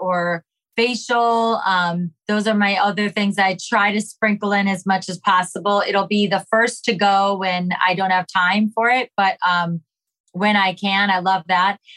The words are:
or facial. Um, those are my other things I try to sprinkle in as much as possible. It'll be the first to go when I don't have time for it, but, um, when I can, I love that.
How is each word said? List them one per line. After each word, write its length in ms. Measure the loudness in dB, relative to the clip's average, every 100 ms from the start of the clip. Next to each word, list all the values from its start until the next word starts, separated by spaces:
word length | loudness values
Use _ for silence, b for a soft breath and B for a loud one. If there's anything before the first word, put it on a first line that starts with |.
or 440 | -2 -2 0 -4 -8 _ _ -2
facial. 840 | -2 -2 -2 2 2 2 2 0
Um, 480 | 0 0 0 -2 -4 -8 -4
those 180 | -2 0
are 80 |
my 220 | 2 2 2
other 320 | 0 0 -2
things 300 | -2 -2 0
I 180 | 0 -2 -2
try 240 | 0 0
to 80 | 0
sprinkle 520 | -6 -2 -2 0 0
in 160 | 0 0
as 180 | -2 -2
much 220 | -2 -4
as 100 | -6
possible. 640 | 0 0 0 -4 0 0 2
It'll 220 | 0 0
be 200 | 0 0
the 160 | -2 0
first 340 | 0 0 -2
to 100 | -4
go 420 | 0 2 4 2 0
when 340 | -2 -2 -4 0
I 100 | 0
don't 160 | 0 0
have 160 | 0 0
time 440 | 0 0 2 0
for 160 | 0 0
it, 220 | 0 -2 -2
but, 200 | -2 0
um, 360 | -2 0 -2 -4 -10 _ _ _ _
when 220 | -2 0
I 200 | 2 0
can, 340 | -2 -2 0 0
I 120 | 0
love 240 | 0 -2 0
that. 300 | 0 2 -2 B